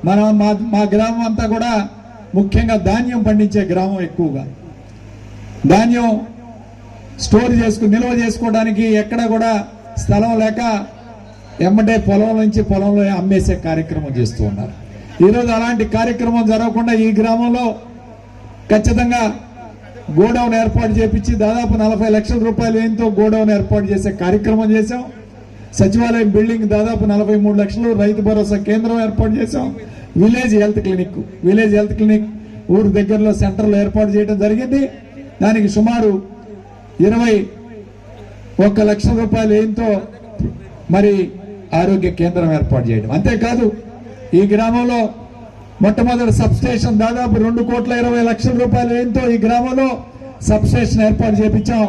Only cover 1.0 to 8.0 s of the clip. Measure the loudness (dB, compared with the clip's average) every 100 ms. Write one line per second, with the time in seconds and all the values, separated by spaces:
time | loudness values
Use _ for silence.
1 | 0 -2 -2 -2 -2 -2 -2 -2 -4 -10
2 | -20 -20 -4 -2 2 2 2 0 0 0
3 | -2 -2 2 2 2 0 0 -2 -2 -4
4 | -6 -4 -4 -4 -10 -16 -20 -20 -20 -20
5 | -20 -20 -20 -20 -18 -4 2 4 4 2
6 | 0 -2 -6 -16 -20 -20 -20 -20 -20 -20
7 | -20 -12 2 2 4 2 2 2 2 2